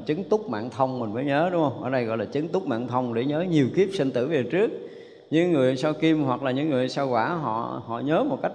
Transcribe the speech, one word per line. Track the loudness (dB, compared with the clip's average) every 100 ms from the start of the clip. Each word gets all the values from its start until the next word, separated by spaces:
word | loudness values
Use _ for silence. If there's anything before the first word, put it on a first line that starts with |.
| -4
chứng | -4
túc | 0 -2 -2
mạng | -6 -6
thông, | -2 -2 0
mình | -4
mới | -4 0
nhớ, | 2 2
đúng | 2
không? | 0 0
Ở | -2
đây | -2 0
gọi | -2
là | -2
chứng | -4 -2
túc | -2 -2
mạng | -2 -2
thông | -2 0
để | -2 0
nhớ | -2
nhiều | 2 4 4 4
kiếp | 2
sinh | 2 0
tử | 0 0
về | 0 0
trước. | 0 0 -2 -12 -16 -20 -20 -2
Những | 2 4
người | 4 4 2
sao | 0
Kim | 2 2 4
hoặc | 2 0
là | 0
những | 0 0
người | 0 0
sao | -2 0
Hỏa, | 0 0
họ, | -2 -2 -4 -4 -8 -8
họ | -6
nhớ | 0 2
một | 2 0
cách | -4